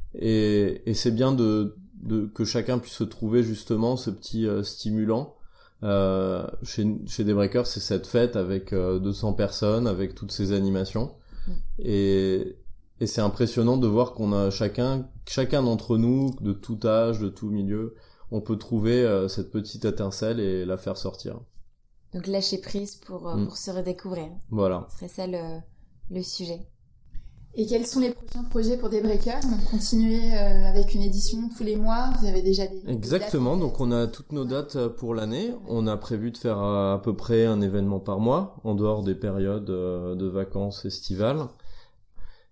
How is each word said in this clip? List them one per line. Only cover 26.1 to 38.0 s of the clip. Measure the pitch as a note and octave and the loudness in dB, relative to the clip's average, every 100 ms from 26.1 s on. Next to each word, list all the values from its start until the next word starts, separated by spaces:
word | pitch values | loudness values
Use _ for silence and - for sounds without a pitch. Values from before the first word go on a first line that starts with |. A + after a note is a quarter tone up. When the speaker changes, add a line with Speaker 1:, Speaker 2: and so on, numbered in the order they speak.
| F3+ | -8
Speaker 2:
sujet. | F3+ - F3 E3+ G3 - _ _ - - - - - - | -8 -8 -8 -10 -14 -20 _ _ -12 -10 -10 -16 -8 -4
Speaker 3:
Et | G#3+ | 0
quels | A#3 A#3+ | 0 0
sont | C4+ | 0
les | B3 | 0
prochains | - A#3 A#3+ | -2 -8 -6
projets | A#3+ A#3 A3+ B3 | 0 2 2 0
pour | A#3+ | 0
Daybreaker ? | G#3+ G#3+ G3 - A#3+ | 0 2 4 2 2
Donc | C4 G#3+ - | 2 4 4
continuer, | A3 - A3+ A3 A3+ A3+ | 2 2 4 4 6 6
euh, | G#3+ G3+ G3+ G3 | 8 10 12 12
avec | G3+ G3+ | 10 10
une | G#3 | 8
édition | G3+ G3 G#3+ A3+ A#3 - | 6 6 4 2 -4 -4
tous | |
les | G#3+ G#3 | -2 4
mois, | G#3+ A#3 B3+ A#3+ | 4 6 6 6
vous | G#3 | 6
avez | F#3+ | 6
déjà | F#3 G3 G3 | 4 2 0
des, | - | -6
des | - | -6
Speaker 1:
Exactement, | A#2 G#2+ F3+ G#3 D3 B2 | -4 0 0 0 0 2
Speaker 3:
dates ? | E3 | 2
Speaker 1:
donc | D#3 - | 0 0
on | B2 | 2
a | A#2+ A2+ | 2 0
toutes | - - | -4 -8
nos | D3 B2+ | -6 -4
dates, | C3+ D3 C#3+ | -4 -4 -2
euh, | A#2+ | -2
pour | A#2 A#2 A2+ | -4 -4 -4
l'année. | G#2+ B2+ A3+ | -2 -4 -4
Speaker 3:
Ouais. | A#3+ - | -6 -6
Speaker 1:
On | A#2 A2 | -2 0
a | G#2 | -2
prévu | - A2+ A#2 | -4 -4 -4
de | A2+ | -4
faire, | A#2+ G#2 | -4 -2
euh, | G2+ G2+ G2 G2 | 0 0 0 0
à | |
peu | A2+ - | -2 -2
près | - A2+ A2+ | 2 4 4
un | G#2+ | 2
événement | G2+ G2+ G2 G2 | 0 0 0 -2